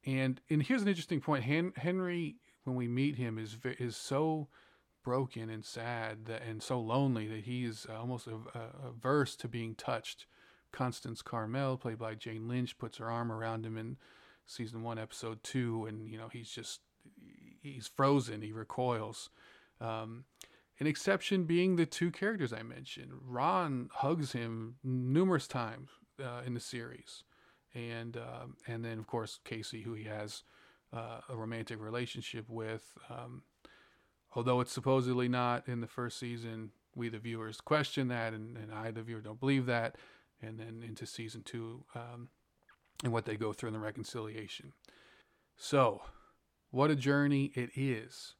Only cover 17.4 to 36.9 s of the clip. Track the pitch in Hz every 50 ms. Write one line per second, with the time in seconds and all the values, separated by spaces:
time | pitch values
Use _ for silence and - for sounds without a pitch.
17.4 | - - - - - 143 139 127 107 - - - 139 139 143 143 123 117 113 104
18.4 | 107 107 110 113 110 - - - 127 127 120 113 110 107 107 - - - _ -
19.4 | - - - - - _ _ _ 117 113 110 110 113 113 113 120 131 _ _ _
20.4 | - - - - _ _ _ - 143 151 147 - - - 196 190 - - 202 190
21.4 | 180 160 170 175 180 190 185 170 165 156 - - 170 175 - - - 202 226 202
22.4 | 151 120 113 110 113 117 123 127 135 127 - 139 131 131 135 131 131 131 123 120
23.4 | 131 160 185 190 180 156 135 127 123 - - - - 139 160 170 151 131 - 123
24.4 | 117 117 113 113 113 113 120 - - 131 127 127 127 127 131 156 185 190 180 151
25.4 | - - - 131 117 110 113 123 131 135 - - - _ _ - 139 127 120 123
26.4 | 120 127 120 120 - - - 120 117 120 123 - - - - - - _ _ _
27.4 | _ - - _ _ _ _ 120 117 117 117 117 117 117 117 120 117 120 123 123
28.4 | 123 127 135 _ - - 123 113 113 117 113 113 113 - - 117 110 104 - -
29.4 | _ - - 113 107 - - 113 104 117 117 107 107 107 107 107 104 104 104 -
30.4 | - _ - - - - - _ _ _ - 117 113 113 117 113 - - 131 113
31.4 | 110 113 117 113 113 - 117 107 107 107 113 120 127 120 - - 107 - - 117
32.4 | 110 113 117 113 110 110 110 107 - - - - - - 120 123 120 123 123 131
33.4 | - _ _ _ _ - - - - _ _ _ _ _ _ _ _ _ - -
34.4 | 120 127 127 123 123 - - - - 135 135 131 127 127 127 123 123 123 123 127
35.4 | 123 120 120 120 - - 123 120 117 113 - - 123 120 - - - 120 120 117
36.4 | 113 117 113 110 110 107 - _ _ _